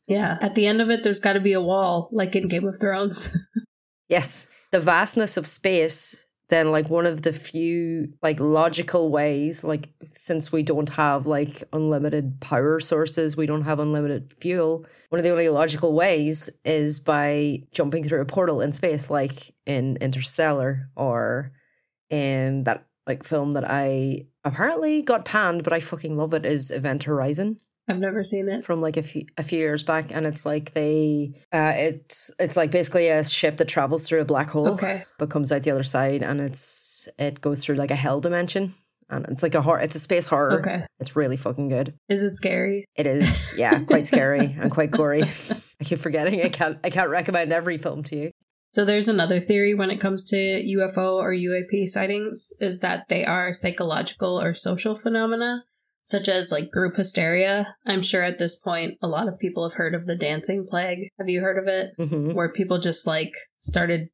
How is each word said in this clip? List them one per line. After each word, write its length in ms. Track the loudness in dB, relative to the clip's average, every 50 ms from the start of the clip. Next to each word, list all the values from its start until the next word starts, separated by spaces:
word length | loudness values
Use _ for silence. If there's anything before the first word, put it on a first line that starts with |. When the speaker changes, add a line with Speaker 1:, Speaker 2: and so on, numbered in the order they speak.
| _
Speaker 1:
Yeah. 320 | -2 0 0 0 0 -2 -2
At 140 | -2 0 2
the 140 | 2 4 4
end 120 | 4 4
of 100 | 4 2
it, 120 | 2 2 2
there's 160 | 0 0 2
gotta 220 | 2 2 2 4
be 140 | 4 4 2
a 60 | 2
wall, 480 | 2 2 2 2 2 2 2 0 -2 -2 -2
like 240 | -2 0 0 0
in 100 | 0 0
Game 220 | 0 -2 -2 -2 -2
of 80 | -4 -2
Thrones. 560 | -2 0 0 0 0 0 0 -2 -2 -2 -2 -4 -4
<laughs> 40 | -4 -8 -8 -8 -8 _ _ _ _ _ _ _ 0
Speaker 2:
Yes. 380 | 2 2 2 2 -2 -4 -6 -10 -18 -20 _ _ 0
The 60 | 2
vastness 560 | 4 6 4 4 4 2 2 0 0 0 0 -2
of 80 | -4
space, 800 | -4 -4 -2 0 2 4 4 4 2 2 -2 -4 -4 -6 -10 -14 _ _ _ _ 2
then, 200 | 4 4 4 4
like, 180 | 4 2 2 2
one 160 | 2 2 2
of 160 | 2 0 0 0
the 100 | -2 -2
few, 800 | -2 -6 -8 -4 -2 -2 0 0 0 0 -2 -2 -2 -4 -6 -6 -2 -2
like, 160 | 0 0 2
logical 680 | 2 4 4 4 4 4 2 0 -2 0 2 2 2 2
ways, 540 | 2 2 2 2 2 0 -2 -2 -2 -4 -4
like, 240 | -4 -4 -4 -6 -10 _ _ -20
since 480 | -16 -12 -8 -4 -2 -2 -2 -2 0 0
we 100 | 0 0
don't 280 | 2 0 0 0 -2
have, 360 | 0 2 2 2 2 2 0
like, 380 | 0 0 0 0 -2 -6 -10 -12 -6 -4
unlimited 680 | -2 0 0 0 0 0 0 0 -2 -2 -2 -6 -8
power 380 | -6 -2 0 2 2 2 2 2
sources, 580 | 0 0 0 0 0 0 0 0 0 0 0 -2
we 80 | -2
don't 160 | 0 0 -2 -2
have 180 | -2 0 0
unlimited 520 | 0 0 0 0 0 -2 -2 -4 -6 -10 -14 -8
fuel, 440 | -6 -4 0 0 0 0 0 -2 -6 -12 _ _ _ -4
one 100 | -2 0
of 60 | 2
the 60 | 2
only 180 | 2 4 4 4
logical 460 | 4 4 4 2 2 2 2 2 4
ways 540 | 4 4 4 4 2 2 0 0 -2 -2 -4 -6 _ -2
is 360 | 0 0 2 2 0 -2 -2
by 640 | 2 2 2 4 4 2 2 2 0 0 -2 -4 -8 -6 -2
jumping 320 | -2 0 0 0 -2 -2
through 160 | 0 0 0
a 60 | 0
portal 340 | 0 0 0 2 2 2 2
in 100 | 0 0
space, 380 | -2 0 0 0 0 0 -2 -2
like 420 | 0 0 0 -2 -4 -8 -16 -20 -20 _ -6
in 300 | -4 -2 0 0 0 -2 -2 -2
Interstellar, 840 | -2 -2 -2 -4 -2 0 2 2 2 2 2 0 0 -2 -4 -6 -8 -6
or 560 | -4 -2 0 0 0 0 0 -2 -2 -4 -8 -12 _ _ _ _ _ _ _ _ _ _ -4
in 540 | -2 -2 0 0 0 0 0 0 0 0 0
that, 200 | 0 -2 -2 -4 _ _ _ -6
like, 180 | -6 -6 -6 -4
film 280 | -2 -2 0 0 0 -2
that 120 | -2 -2 -2
I 580 | -2 0 0 0 0 0 0 -2 -2 -4 -8 -12 _ _ -6
apparently 580 | -4 -2 0 0 0 0 0 0 2 2 2 2
got 220 | 2 2 2 0
panned, 400 | 0 0 2 2 2 0 0 0
but 80 | 0 0
I 80 | 0
fucking 360 | -2 -4 -8 -8 -6 -4 -2
love 180 | -2 0 0 0
it, 100 | 0 0
is 260 | 0 0 0 0 -2
Event 340 | -2 -2 -2 -2 -2 -2 -2
Horizon. 520 | -2 0 0 0 0 0 0 -2 -2 -4 -6 _ _ _ _ _ -4
Speaker 1:
I've 100 | -4 -2
never 240 | -2 -2 -2 -2 -4
seen 260 | -2 -2 -2 -2 -2
it. 140 | -4 -4 -4
Speaker 2:
From, 160 | -2 -2 -2
like, 160 | -2 -2 -2
a 60 | -2 -4
few, 240 | -4 -6 -10 -10 -10 -8
a 60 | -8 -6
few 160 | -4 -2 0
years 240 | 0 0 0 -2 -2
back, 300 | 0 -2 -2 -2 -4 -4
and 120 | -4 -2
it's 220 | -2 -2 -2 -2
like 260 | -2 -2 -4 -4 -4 -2
they, 600 | -2 0 2 2 4 4 2 2 0 -2 -4 -6 -12 _ -4 0
uh, 200 | 2 2 2 2
it's, 560 | 2 0 0 -2 -4 -6 -6 -4 -4 -4 -4 -4 -2
it's, 180 | -2 0 2
like, 140 | 2 2 2
basically 380 | 2 2 2 2 2 4 4 4
a 160 | 4 4 2
ship 320 | 2 0 2 2 2 2
that 100 | 2 0
travels 400 | 0 2 0 0 2 0 -2 0
through 140 | 2 2 2
a 40 | 2
black 260 | 2 2 2 0 0
hole, 180 | 2 2 2 2
Speaker 1:
Okay. 340 | 2 2 0 -2 -2 -4 -8 -12 _ -6
Speaker 2:
but 120 | -6 -2
comes 200 | -2 0 0 0
out 140 | 0 0 2
the 80 | 2 0
other 100 | 0 0
side, 400 | 0 0 0 2 2 0 0 -2
and 180 | -2 -2 -2
it's, 680 | -2 -2 -2 -2 -2 -2 -2 -4 -4 -4 -6 -6 -8 -8 -6 -6
it 220 | -4 -4 -4 -4
goes 240 | -4 -2 -2 -2 -2
through, 100 | -2 0
like, 140 | 0 0 0
a 60 | 0
hell 240 | 0 0 0 0 0
dimension, 520 | 0 0 0 0 -2 0 -2 -2 -2 -4 -6 _ _ _ _ _ _ -10
and 160 | -8 -8 -6 -6
it's, 140 | -4 -2 0
like, 140 | 2 2
a 40 | 2 4
hor-, 180 | 4 4 2
it's 160 | 2 -2 -2
a 40 | -4
space 280 | -2 0 2 2 2 2
horror. 320 | 2 2 4 4 2 2
Speaker 1:
Okay. 240 | 2 0 -2 -4 -6 -8 _ -10
Speaker 2:
It's 160 | -10 -4 0
really 200 | 0 0 0 0
fucking 320 | -2 -4 -4 -4 -2 -2 0
good. 240 | 0 0 -2 -2 -6 _ _ -2
Speaker 1:
Is 140 | 0 0 0
it 140 | 0 -2
scary? 480 | -2 -2 -2 0 0 0 0 -2 -4 -6 _ _
Speaker 2:
It 120 | -2 0
is, 460 | 2 2 2 2 2 2 0 0 -2 -2 0
yeah, 240 | 2 4 4 4 4
quite 240 | 4 2 2 2
scary 480 | 4 2 2 4 4 2 2 2 0 0 -2
and 100 | -2 0
quite 220 | 2 2 0 2 2
gory. 300 | 2 2 2 2 2 2
Speaker 1:
<laughs> 580 | 0 -2 -6 -8 -8 -8 -8 -10 -16 -14 -10
Speaker 2:
I 40 | -6
keep 140 | -4 -4 -2
forgetting 420 | -2 -2 0 0 0 0 0 2
I 100 | 0 0
can't, 280 | 0 0 -2 -2 -2 -2 -4
I 60 | -2
can't 200 | 0 0 0 0
recommend 420 | 0 -2 0 0 0 0 0 2 0
every 260 | 0 0 -2 -4 -4
film 260 | -4 -6 -6 -6 -8
to 120 | -8 -8
you. 140 | -8 -8 -8 -10 _ _ _ _ _ _ _
Speaker 1:
So 140 | 0 0 2
there's 220 | 4 2 2 2 2
another 300 | 2 2 2 2 2 2
theory 340 | 2 2 2 4 4 4 2
when 160 | 2 0 0
it 100 | -2 -2
comes 240 | -2 -2 -2 -2 -4 -2
to 60 | 0
U 460 | 0 0 0 0 -2 -2 -2 0 0 0
F 140 | 0 0
O 220 | 0 0 0 0 0
or 140 | 0 0 0
U 180 | -2 0 -2 -2
A 100 | -2 -2 -2
P 180 | -2 -2 0
sightings, 640 | 0 -2 -2 -2 -2 -2 -2 -4 -6 -6 -8 -8 -10 -6 -4
is 180 | -4 -4 -2 -2
that 280 | -4 -4 -4 -4 -4 -2
they 140 | -2 0 0
are 280 | 0 0 0 -2 -2 -4
psychological 880 | -4 -4 -4 -4 -2 -2 -2 -2 -2 -4 -6 -6 -4 -2 -2 0 0
or 140 | 0 -2 -2
social 400 | -2 -2 -2 -2 -2 -2 -2 -4
phenomena, 720 | -2 -2 0 0 0 0 0 0 -2 -2 -2 -4 -6 -8 _ _ _ _ _ _ _ -6
such 220 | -4 -2 -2 0
as, 240 | 0 0 0 0 0
like, 200 | -2 -2 -4 -2
group 260 | -2 0 0 0 0
hysteria. 800 | 0 -2 0 0 0 2 2 4 4 4 2 2 0 -2 -4 -8 _ -4
I'm 140 | -2 0 0
sure 220 | 0 0 0 0 0
at 160 | 0 0 -2
this 180 | -2 -4 -4
point, 380 | -4 -4 -4 -2 -2 -2 -4 -6 -6 -4
a 60 | -2
lot 200 | -2 0 -2 -2
of 100 | -4 -4
people 300 | -4 -4 -4 -2 -4 -4
have 80 | -2
heard 180 | -2 -2 -2 -2
of 120 | -2 -4
the 100 | -4 -4
dancing 480 | -2 -2 -2 -2 -2 -2 -2 -2 -2 -2
plague. 420 | -2 -2 -2 -2 -2 -4 -6 -8 -10 -10 -8
Have 100 | -4 -2
you 140 | 0 0 0
heard 160 | 0 0 0
of 100 | 0 0
it? 220 | 0 0 -2 -4 -4 -4
Speaker 2:
Mm-hmm. 320 | -4 -2 -2 0 0 0 0
Speaker 1:
Where 180 | 0 -2 -2
people 280 | 0 -2 0 0 0 0
just, 280 | 0 0 0 0 0
like, 260 | 0 -2 -2 -2 -4 -8 -14 -18 -18 _ -10
started 500 | -6 -2 0 0 2 2 0 0 -2 -4